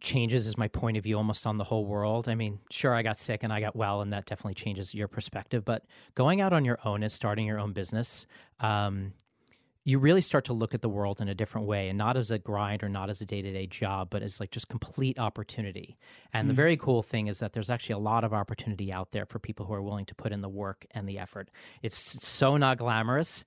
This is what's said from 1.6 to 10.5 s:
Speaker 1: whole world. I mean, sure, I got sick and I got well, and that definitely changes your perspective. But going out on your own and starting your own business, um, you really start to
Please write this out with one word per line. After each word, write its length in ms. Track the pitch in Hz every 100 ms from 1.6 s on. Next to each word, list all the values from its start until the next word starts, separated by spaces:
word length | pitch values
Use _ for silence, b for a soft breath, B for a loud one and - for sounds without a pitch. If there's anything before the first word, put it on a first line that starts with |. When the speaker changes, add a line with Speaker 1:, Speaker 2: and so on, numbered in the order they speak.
Speaker 1:
whole 220 | 101 110 101
world. 420 | 104 107 117 117
I 60 |
mean, 240 | 113 107 104 -
sure, 240 | - 135
I 80 | 117
got 140 | 110 104
sick 240 | - 107
and 100 | 113
I 80 | 107
got 140 | 107
well, 260 | 110 101 101
and 120 | 101
that 140 | 101 -
definitely 280 | 101 104
changes 400 | 92 107 98 95
your 140 | 104 101
perspective. 560 | - - 98 - 120
But 200 | 104 113 - b b
going 260 | - 143 196
out 120 | 190
on 120 | 165
your 140 | 127 120
own 180 | 107 104
and 80 | 107
starting 360 | - 107 104 107
your 120 | 107
own 140 | 101
business, 540 | 98 92 110 123 - - b b b
um, 520 | 110 104 101 98 98 - _ _ _ _ _ _
you 160 | 135 135
really 220 | 143 190
start 240 | - 143
to 80 | -